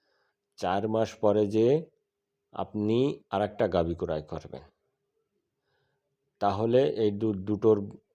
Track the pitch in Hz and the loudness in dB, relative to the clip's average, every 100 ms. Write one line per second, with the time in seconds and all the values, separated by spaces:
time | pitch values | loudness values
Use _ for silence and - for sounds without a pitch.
0 | _ _ _ _ _ - 90 95 107 110 | _ _ _ _ _ -8 -4 -2 -2 -2
1 | 110 - 107 104 104 110 117 151 165 _ | -2 0 2 2 2 2 2 2 -2 _
2 | _ _ _ _ _ - 98 107 104 110 | _ _ _ _ _ -12 -8 -4 0 0
3 | 139 - - 98 104 - 107 87 85 85 | 0 -4 -6 -2 -2 0 0 2 0 -2
4 | 85 78 76 80 - - - _ _ _ | -4 -6 -8 -12 -12 -18 -20 _ _ _
5 | _ _ _ _ _ _ _ _ _ _ | _ _ _ _ _ _ _ _ _ _
6 | _ _ _ - 101 98 113 120 - - | _ _ _ -4 -2 0 2 2 2 0
7 | 107 101 110 98 95 104 110 107 101 - | -2 0 -2 -2 -4 2 4 4 2 -12
8 | _ | _